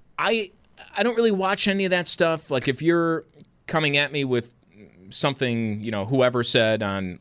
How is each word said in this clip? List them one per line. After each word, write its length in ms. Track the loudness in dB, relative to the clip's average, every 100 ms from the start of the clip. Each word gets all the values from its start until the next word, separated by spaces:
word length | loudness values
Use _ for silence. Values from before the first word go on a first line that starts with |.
| _ -6
I, 340 | -2 -2 -4 -12 _ -20 -10
I 80 | -2
don't 140 | 0 2
really 140 | 2
watch 340 | 2 0 0 0
any 200 | 0 0
of 40 |
that 160 | 0 0
stuff. 440 | 2 2 0 -2
Like, 180 | -2 0
if 140 | 0
you're 420 | 2 2 2 -2 -6 -18 -20 _ -6
coming 300 | -2 0 0
at 160 | 0
me 120 | -2
with 300 | 0 0 -2 _ _ -20 -20 -20 -10
something, 720 | -4 -2 -2 -2 -2 -2 -4
you 100 | -4
know, 160 | -4 0
whoever 380 | 2 2 2
said 400 | 0 2 2 2
on 340 | -2 -4 -6 -8